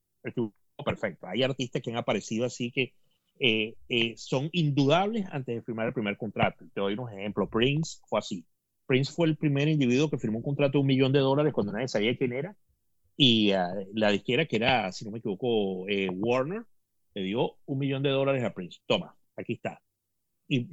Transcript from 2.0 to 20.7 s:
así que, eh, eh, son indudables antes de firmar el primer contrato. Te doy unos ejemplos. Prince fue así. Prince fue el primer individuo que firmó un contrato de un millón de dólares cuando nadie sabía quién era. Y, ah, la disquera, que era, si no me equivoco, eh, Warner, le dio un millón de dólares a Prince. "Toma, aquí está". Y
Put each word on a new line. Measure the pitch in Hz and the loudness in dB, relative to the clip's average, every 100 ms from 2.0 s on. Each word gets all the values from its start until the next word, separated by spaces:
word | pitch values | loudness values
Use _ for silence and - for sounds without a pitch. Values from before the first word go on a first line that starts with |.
| 123 107 - 110 123 | -2 -2 -2 -2 -2
así | - 123 | -4 -4
que, | 135 120 _ _ _ _ - | -2 -4 _ _ _ _ 0
eh, | 127 110 110 - - | 2 2 0 -8 -4
eh, | 123 113 113 | 0 0 -4
son | - 135 156 | -4 -2 0
indudables | 180 151 139 139 165 202 226 185 | 0 2 4 4 4 2 -2 -4
antes | 147 127 117 | -6 -6 -6
de | |
firmar | - 113 117 | -6 -4 -2
el | |
primer | 131 101 101 | -2 -2 -4
contrato. | 107 113 104 - - | -4 0 0 -2 -10
Te | - | -4
doy | 98 | -2
unos | 107 120 | -2 -6
ejemplos. | 98 104 98 92 | -8 -4 -2 -2
Prince | 110 127 147 165 - - | 2 2 2 -2 -8 -4
fue | 107 | -4
así. | - 92 - _ _ _ - | -4 -8 -12 _ _ _ 0
Prince | 131 139 | 2 2
fue | - 160 | 0 0
el | 151 | 2
primer | 151 139 147 | 0 2 2
individuo | 156 123 127 151 | 2 4 2 2
que | 135 | -2
firmó | 117 113 | -4 -4
un | |
contrato | 143 139 139 | -4 0 2
de | 147 | 2
un | 139 | 2
millón | 131 135 | 4 4
de | 143 | 4
dólares | 135 139 151 | 4 2 2
cuando | 123 101 | 0 -2
nadie | 104 131 | -2 -2
sabía | 107 110 131 | 0 0 0
quién | 127 | -2
era. | 123 175 - _ _ _ _ _ - | -4 -8 -12 _ _ _ _ _ 4
Y, | 123 113 104 | 6 6 4
ah, | 95 87 101 98 | 4 0 -4 -6
la | 110 107 | 0 2
disquera, | 101 - 123 165 | 2 0 0 0
que | 107 | 0
era, | 123 123 95 | 2 2 0
si | - 110 | -6 -10
no | |
me | 113 | -8
equivoco, | 113 95 123 110 98 92 95 | -6 -2 0 2 0 -2 -2
eh, | 98 95 | -2 -2
Warner, | 90 113 127 143 214 - _ _ _ _ | -2 0 0 0 -6 -10 _ _ _ _
le | 104 | -6
dio | 95 117 160 - - | -2 0 -2 -4 -8
un | 135 | -4
millón | 139 135 | -2 0
de | 143 | 0
dólares | 135 139 135 | 2 2 0
a | 110 | -2
Prince. | - 87 - - | -4 -10 -8 -2
"Toma, | 104 - - _ - | -2 -2 -16 _ -12
aquí | 98 | -8
está". | 117 - - _ _ _ _ _ _ - | -6 -8 -10 _ _ _ _ _ _ -4
Y | 135 123 | -2 -2